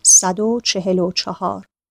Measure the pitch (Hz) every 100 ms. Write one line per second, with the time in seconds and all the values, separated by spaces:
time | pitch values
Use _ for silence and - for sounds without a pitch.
0 | - 185 185 185 214 240 - 196 180 185
1 | 175 180 - 185 185 196 196 _ _